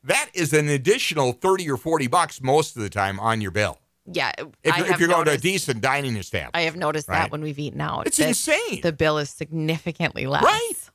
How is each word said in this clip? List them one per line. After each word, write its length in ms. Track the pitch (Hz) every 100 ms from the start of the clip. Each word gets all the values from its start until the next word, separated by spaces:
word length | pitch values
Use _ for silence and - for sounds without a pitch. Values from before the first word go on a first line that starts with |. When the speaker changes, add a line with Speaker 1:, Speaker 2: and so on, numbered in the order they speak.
Speaker 1:
That 260 | 127 220 294
is 200 | 185 160
an 140 | 151 147
additional 640 | 143 131 254 - 156 127
thirty 340 | 120 190 190 170
or 80 | 131
forty 300 | 165 160 127
bucks 340 | 175 160 -
most 340 | 127 143 156 -
of 80 |
the 60 | 104
time 300 | 104 98 98
on 200 | 113 113
your 100 | 101
bill. 280 | 92 101 - _ _ -
Speaker 2:
Yeah, 280 | 175 127 - 147 _
Speaker 1:
If 100 | -
Speaker 2:
I 40 | 175
Speaker 1:
you're, 60 | 185
if 40 |
Speaker 2:
have 80 | 175
Speaker 1:
you're 80 | 170
going 160 | 175
to 80 | 160
a 20 | 139
Speaker 2:
noticed, 80 |
Speaker 1:
decent 360 | 175 190 - 117
dining 380 | 131 139 139 110
establishment, 400 | 90 92 67 170
Speaker 2:
I 60 |
have 120 | 165 160
noticed 320 | 151 156 147
Speaker 1:
right? 120 | 180
Speaker 2:
that 120 | 156
when 80 | 147
we've 160 | 156 139
eaten 220 | 147 139
out, 260 | 151 - -
Speaker 1:
It's 120 | -
Speaker 2:
that 100 | 254
Speaker 1:
insane. 540 | 233 - 311 466 -
Speaker 2:
the 100 | 175
bill 260 | 151 156 151
is 120 | 143
significantly 960 | - 156 160 156 160 - - 160 - 131
less. 160 | 147
Speaker 1:
Right. 300 | 285 427 466 - -